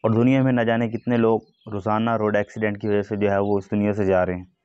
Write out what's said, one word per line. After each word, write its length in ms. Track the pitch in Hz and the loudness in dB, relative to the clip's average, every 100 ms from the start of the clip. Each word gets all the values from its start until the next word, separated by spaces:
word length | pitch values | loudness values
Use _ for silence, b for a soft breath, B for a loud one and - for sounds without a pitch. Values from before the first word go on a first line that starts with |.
और 100 | - | 0
दुनिया 300 | 110 123 135 | 2 4 4
में 80 | 131 | 2
न 140 | 123 113 | 0 0
जाने 220 | 117 117 | 0 -2
कितने 280 | 113 - 120 | -6 -2 2
लोग 280 | 113 110 - _ - | 2 0 -4 _ -10
रोज़ाना 480 | 104 101 107 113 113 | -6 -2 -2 0 0
रोड 200 | 107 104 | 0 0
एक्सीडेंट 420 | 104 - 110 101 | -2 -4 -4 -2
की 60 | 107 | -2
वजह 140 | 104 | -2
से 160 | 101 104 | -2 -2
जो 120 | 101 | 0
है 100 | 98 | 0
वो 160 | 101 101 | 0 -2
इस 100 | 95 | -2
दुनिया 240 | 104 104 | -2 0
से 120 | 104 95 | 0 2
जा 180 | 92 | 2
रहे 140 | 90 90 | 0 -4
हैं। 160 | 92 _ | -10 _